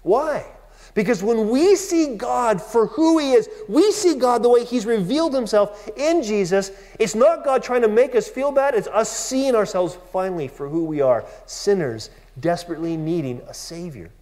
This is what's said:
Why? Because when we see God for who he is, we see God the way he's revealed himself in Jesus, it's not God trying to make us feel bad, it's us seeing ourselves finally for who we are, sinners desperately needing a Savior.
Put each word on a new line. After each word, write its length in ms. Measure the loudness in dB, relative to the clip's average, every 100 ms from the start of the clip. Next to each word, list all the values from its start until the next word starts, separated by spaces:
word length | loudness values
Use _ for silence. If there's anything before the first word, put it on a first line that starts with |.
Why? 420 | 2 0 0 -6 -8 -20 -20 -20 -8
Because 280 | -2 0 0
when 280 | 0 0 2
we 260 | 2 4 4
see 400 | 2 0 0 -4
God 460 | -4 0 0 0
for 240 | 0 0 0
who 300 | 2 2 4
he 160 | 4
is, 160 | 2 2 -10 -2
we 240 | 2 4
see 240 | 4 0 2
God 280 | 2 2
the 60 | 4
way 140 | 4
he's 220 | 2 -4 0
revealed 480 | -2 0 0 0
himself 560 | -2 0 2 0 -4 -14 -4
in 260 | 0 0
Jesus, 480 | 0 -2 0 0 -2 -12 -20 -4
it's 160 | -2 4
not 280 | 4 4
God 200 | 0 -2
trying 180 | 0 2
to 80 | 2
make 260 | 4 4 2
us 140 | -2
feel 220 | -4 0
bad, 240 | 2 2 0
it's 120 | 0
us 220 | -2 -2
seeing 460 | -4 -4 -2 2 0
ourselves 420 | 0 -2 -4 -4 -8
finally 340 | -6 -4 -6 -8
for 220 | -10 -6
who 160 | -4 -4
we 160 | 0
are, 240 | 2 2 -2 -18 -18
sinners 640 | -6 -2 0 -2 -6 -14 -20 -20 -8
desperately 560 | -4 -4 -6 -8 -6 -6
needing 460 | -4 -4 -4 -8 -14
a 40 |
Savior. 560 | -18 -16 -14 -14 -14 -18 -20